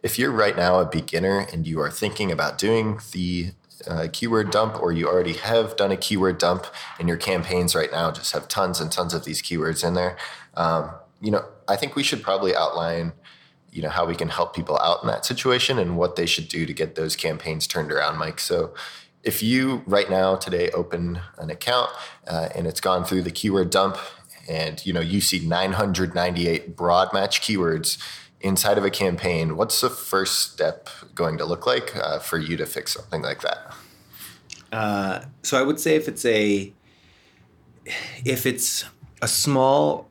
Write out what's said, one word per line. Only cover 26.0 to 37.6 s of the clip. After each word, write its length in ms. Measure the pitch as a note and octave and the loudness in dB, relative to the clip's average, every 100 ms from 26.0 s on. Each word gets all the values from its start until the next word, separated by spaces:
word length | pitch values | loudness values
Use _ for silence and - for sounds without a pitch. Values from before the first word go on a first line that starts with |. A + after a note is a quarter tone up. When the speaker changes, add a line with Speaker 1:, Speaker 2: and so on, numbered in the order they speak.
| F2+ | 0
Speaker 1:
ninety-eight 640 | E2+ F2 F2 F2 E2 - E2+ | 0 0 0 0 0 -4 -4
broad 360 | F2 F2 F#2 | 4 4 4
match 280 | G2 G2 - | 2 0 0
keywords 580 | - G2+ E2+ D#2+ D#2+ - - - - _ | 0 2 2 0 -2 -4 -8 -16 -20 _
inside 360 | F#2+ F#2 G#2 G#2 | 0 2 4 4
of 80 | |
a 60 | G2+ | 2
campaign, 680 | - G2 F2 F#2 E2+ E2 D#2+ | 2 0 2 0 2 0 0
what's 240 | A2 - | 0 2
the 80 | B2+ | 0
first 640 | - - F#2+ F#2+ - - | -2 -2 0 2 0 -2
step 360 | - D#2 - - - - | 0 -2 -2 -12 -18 -14
going 240 | - E2+ D#2+ | -2 -2 -2
to 60 | |
look 200 | D2+ F2+ | -4 -2
like, 300 | B2 B2+ - | 0 0 -2
uh, 240 | - D#2 D2+ | -4 -4 -4
for 200 | - E2 | -2 -4
you 180 | D#2 D#2+ | -2 -4
to 100 | D2+ | -4
fix 280 | - - | -6 -6
something 280 | - - D#2+ | -6 -6 -6
like 180 | D#2 C2+ | -4 -4
that? 300 | - - - - - - - - - - _ - - | -4 -4 -10 -20 -20 -20 -20 -20 -20 -20 _ -20 -8
Speaker 2:
Uh, 480 | A2+ G#2+ G#2 G2 F#2 - - | -2 0 0 -2 -4 -8 -10
so 140 | - C3+ | 0 2
I 60 | |
would 160 | C3+ D3+ | 2 0
say 160 | E3 | 2
if 140 | D#3 D3+ | 2 0
it's 160 | G#2+ | -2
a, 480 | B2 A2 G#2 G2+ G2 - _ _ _ _ _ _ _ _ | 2 4 4 2 -2 -14 _ _ _ _ _ _ _ _